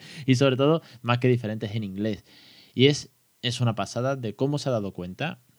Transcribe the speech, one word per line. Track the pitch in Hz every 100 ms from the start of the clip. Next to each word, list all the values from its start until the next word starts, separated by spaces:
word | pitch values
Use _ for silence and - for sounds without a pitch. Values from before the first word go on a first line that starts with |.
| - - 131
Y | 127
sobre | 139 127
todo, | 139 160 - -
más | 117 120
que | 127
diferente, | 120 110 107 107
es | 113
en |
inglés. | 101 95 110 98 - - - - -
Y | - 135
es, | 147 - _ _ _
es | 127 117
una | 120 101
pasada | 98 120 127 139
de | 113 -
cómo | 135 147
se | 139
ha |
dado | 117 101
cuenta | 90 90 92 151 - _